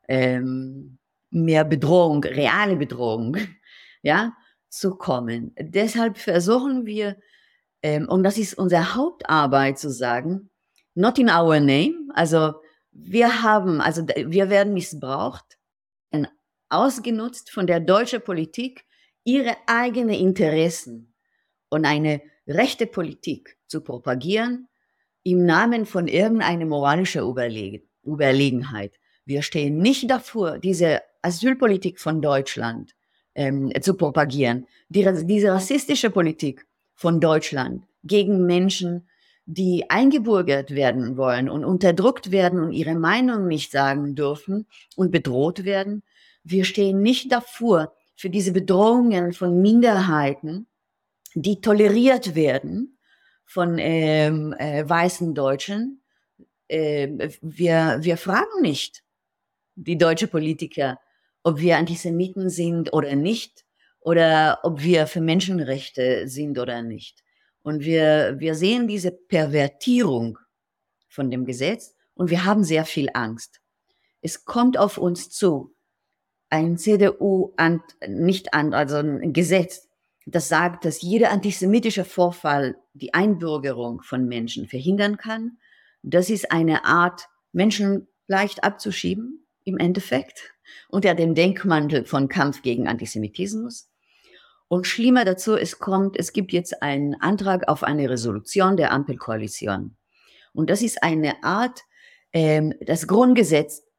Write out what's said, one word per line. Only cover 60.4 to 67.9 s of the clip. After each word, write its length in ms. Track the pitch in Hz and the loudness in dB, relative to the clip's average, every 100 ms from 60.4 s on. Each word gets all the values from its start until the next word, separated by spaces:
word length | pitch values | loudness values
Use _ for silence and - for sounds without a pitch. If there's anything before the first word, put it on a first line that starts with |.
| 156 156 160 - 139 127 _ _ _ _ | -2 -4 -8 -4 -4 -4 _ _ _ _
ob 160 | 170 151 | -4 0
wir 180 | 175 160 | 2 2
Antisemiten 720 | 165 170 175 170 185 185 185 | 2 -4 -4 -2 -4 -4 -6
sind 420 | 170 170 170 160 | -2 -2 -2 0
oder 220 | 156 143 139 | -2 0 0
nicht, 500 | 160 226 - _ _ _ _ _ | 0 -2 -6 _ _ _ _ _
oder 600 | - 170 165 156 156 - | 0 4 4 4 2 0
ob 180 | 165 151 | -2 -2
wir 240 | 156 170 151 | 2 2 2
für 160 | 180 | -2
Menschenrechte 1080 | 160 170 185 185 135 135 - - 127 123 135 | 0 0 0 -4 -4 -6 -8 -4 0 0 -4
sind 300 | 131 147 135 | -8 -8 -6
oder 240 | 123 120 | -6 -8
nicht. 420 | 117 110 - _ _ _ _ _ | -10 -12 -16 _ _ _ _ _
Und 200 | - 151 | -8 -6
wir, 540 | 147 | 0